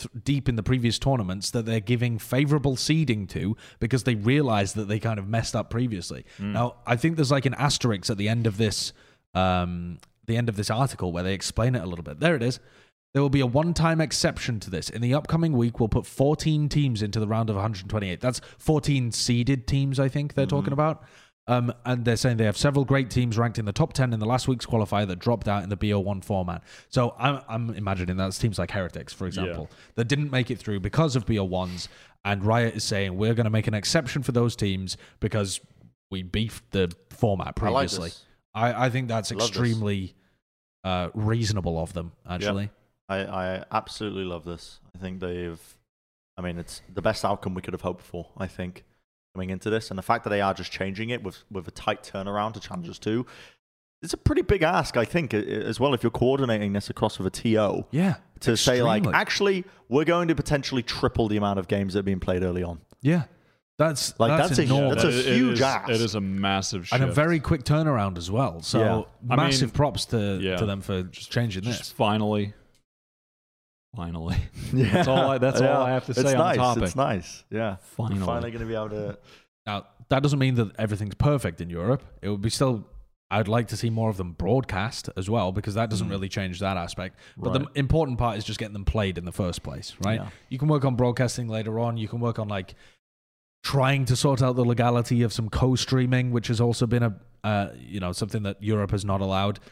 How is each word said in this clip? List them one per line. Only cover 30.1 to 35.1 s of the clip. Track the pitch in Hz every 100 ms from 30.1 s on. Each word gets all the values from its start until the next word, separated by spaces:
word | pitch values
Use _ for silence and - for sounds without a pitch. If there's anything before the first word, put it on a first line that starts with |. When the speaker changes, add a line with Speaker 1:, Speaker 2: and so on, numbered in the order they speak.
| 139 147
Speaker 1:
make | 131 123
it | 113
through | - 101
because | 95 - 160 127
of | 110
B | 110
O |
ones. | 95 90 92 90 - - - _
And | 98 101
Riot | 101 117 117 107
is |
saying, | - 104 98 90
"We're | 107
gonna | 113 110
make | 110 110
an |
exception | 107 - 165 120 151
for | 135
those | 120 120
teams | - 104 95 92 - -